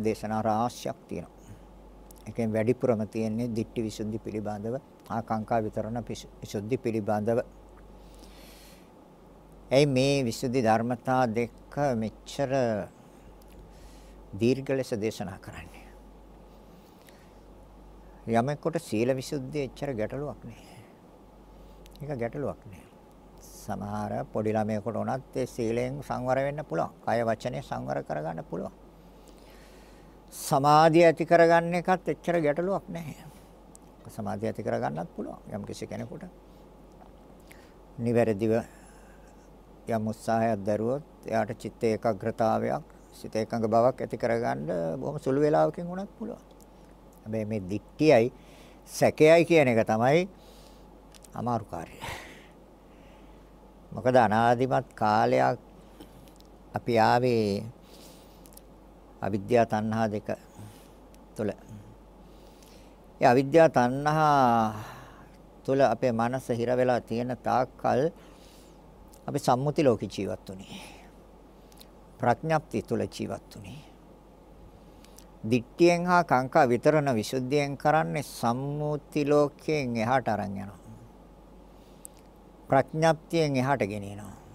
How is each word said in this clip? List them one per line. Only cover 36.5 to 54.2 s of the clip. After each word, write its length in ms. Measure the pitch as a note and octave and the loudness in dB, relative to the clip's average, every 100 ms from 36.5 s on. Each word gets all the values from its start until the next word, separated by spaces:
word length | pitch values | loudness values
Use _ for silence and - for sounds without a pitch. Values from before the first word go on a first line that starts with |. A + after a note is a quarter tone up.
| - - - - - - - - - - - - - - - | -20 -20 -20 -20 -20 -20 -20 -20 -20 -20 -20 -20 -20 -18 -6
නිවැරදිව 580 | A#2 A#2+ A2+ G2 A2 A2+ - - - - - - - - - - - - - | 0 2 2 2 0 0 -2 -14 -20 -20 -20 -20 -20 -20 -20 -20 -20 -14 -4
යම් 160 | A2+ A2 | -4 -4
උත්සාහයක් 580 | G#2+ - A2+ A2+ G#2 | -6 0 2 2 0
දැරුවොත් 400 | G2 G#2 A2+ C#3 - - | 0 0 0 -4 -8 -16
එයාට 280 | - A2 A2 A2+ | -4 -2 -2 -6
චිත්ත 280 | A2 - | -10 -2
ඒකාග්‍රතාවයක්, 1000 | A#2 G#2+ A#2 G2+ A2 - A2 A2 A#2 C#3+ - - - | 0 0 0 -2 -4 0 0 2 -2 -4 -8 -20 -20
සිත 260 | - G#2+ A2 | -18 -8 -4
එකඟ 320 | - A#2+ A2 | -4 -2 2
බවක් 300 | A2+ B2 B2+ | 4 4 0
ඇති 180 | A2+ A#2+ | -6 -4
කරගන්න 500 | A#2+ A#2 A#2+ C3 D3+ E3+ D#3+ D3+ | -2 -2 -2 -4 -4 -4 -4 -6
බොහොම 240 | B2+ D3+ | -6 -6
සුළු 220 | C3+ C3+ | -2 2
වේලාවකින් 440 | D3 D#3 D#3 D#3 F3 | 2 4 2 -2 -10
වුණත් 260 | F#3 G3+ | -10 -12
පුළුවන්. 280 | - A3 - - - - - - - - - | -12 -12 -12 -18 -20 -20 -20 -20 -20 -20 -18
හැබැයි 260 | A2 A2 G#2 | -8 -6 -4
මේ 160 | A2 | -6
දික්තියයි 720 | F2+ G#2 - - D3+ B2 B2 - - - - - | -6 -8 -8 2 6 6 4 -2 -20 -20 -20 -20
සැකයයි 600 | - - B2 - D#3 E3+ E3 | -10 0 2 6 8 8 6
කියන 220 | E3 C3 | 4 6
එක 160 | A2+ | 4
තමයි 460 | A2 A2 B2 D#3+ F#3 - - - - - - - - - - | 2 2 2 2 0 -8 -20 -20 -20 -20 -20 -20 -20 -20 -16
අමාරු 340 | - A2+ A#2 G2 | -8 -4 -4 -4
කාර්යය. 360 | E2+ D#2+ - - - - - - - - - - - - - - - - - - - - | -12 -12 -14 -14 -14 -16 -20 -20 -20 -20 -20 -20 -20 -20 -20 -20 -20 -20 -20 -20 -20 -14
මොකද 280 | - A2+ | -4 4
අනාදිමත් 720 | B2 | 6